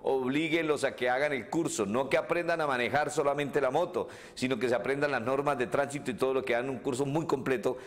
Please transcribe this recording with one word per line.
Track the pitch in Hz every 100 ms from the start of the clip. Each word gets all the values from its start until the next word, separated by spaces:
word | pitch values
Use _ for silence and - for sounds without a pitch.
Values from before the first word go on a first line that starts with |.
oblíguenlos | - 135 127 147 160 165 156 135 127
a | 110
que | 123
hagan | 127 147
el | 131 101
curso. | 160 156 - 98
No | 120 135
que | 160
aprendan | 151 170 170 165
a | 147
manejar | 127 117 139 147
solamente | 156 143 143 139 143
la | 131
moto, | 147 175 113 87 - -
sino | - 127 123
que | 120
se |
aprendan | 120 127 139 147
las | 127
normas | 113 135 143 131
de | 120
tránsito | 135 135 139 131
y | 104
todo | 131
lo | 131
que | 120 120
hagan, | 135
un | 127
curso | 143 123 139
muy | 156 151
completo | 139 135 123 127 -